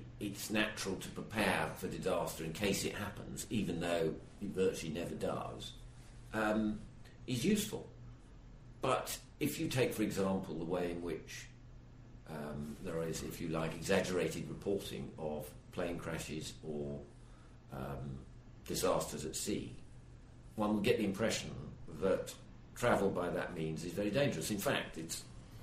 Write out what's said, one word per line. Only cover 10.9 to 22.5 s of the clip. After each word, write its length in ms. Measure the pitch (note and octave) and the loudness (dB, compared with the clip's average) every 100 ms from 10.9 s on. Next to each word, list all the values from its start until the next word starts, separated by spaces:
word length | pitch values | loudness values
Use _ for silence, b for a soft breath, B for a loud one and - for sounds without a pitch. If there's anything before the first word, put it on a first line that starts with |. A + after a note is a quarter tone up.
| F2 | 0
which, 440 | E2+ D#2 - - - - - - - - - - - | -2 -4 -6 -10 -12 -14 -16 -16 -16 -16 -16 -14 -10
um, 480 | D#2 D2 D2 D2+ C#2+ | -6 -4 -4 -6 -6
there 180 | F#2 E2 | -2 0
is, 200 | E2 D#2 | 0 0
if 180 | D2+ - | -4 -2
you 80 | E2+ | 0
like, 260 | E2 E2 | 2 2
exaggerated 760 | E2 E2+ F#2+ F#2 F2+ D#2+ - - | 0 4 6 6 4 2 0 -4
reporting 640 | D#2+ F#2 G2 - C2 C#2 - | -2 0 0 0 -4 -6 -4
of 300 | D#2 D2+ - - - | -2 -2 -6 -10 -8
plane 260 | F#2 E2+ E2 | -2 -2 -2
crashes 540 | E2 D#2+ - D#2 - - D#2 | -2 -4 -2 -4 -4 -6 -4
or, 340 | D2 C#2+ C#2+ - B B B B B - | -4 -2 -4 -8 B B B B B -10
um, 460 | C2+ C2+ C#2 C#2 C2+ - - - - - | -6 -4 -4 -4 -6 -10 -16 -16 -10 -4
disasters 580 | - F#2 E2+ - D2 | 2 4 4 2 -4
at 120 | - - | -4 -2
sea, 380 | G#2+ G2 - - - - - - - - - - | 0 0 -2 -10 -14 -14 -16 -16 -16 -16 -8 0
one 180 | G#2+ | 4
would 100 | G#2+ | 6
get 140 | A#2+ A2 | 6 6
the 60 | |
impression 460 | G2 F#2+ A2 - - - - - - D#2 | 4 4 2 2 -2 -6 -8 -10 -10 2
that 340 | F#2 - - - - | 4 4 0 -10 -14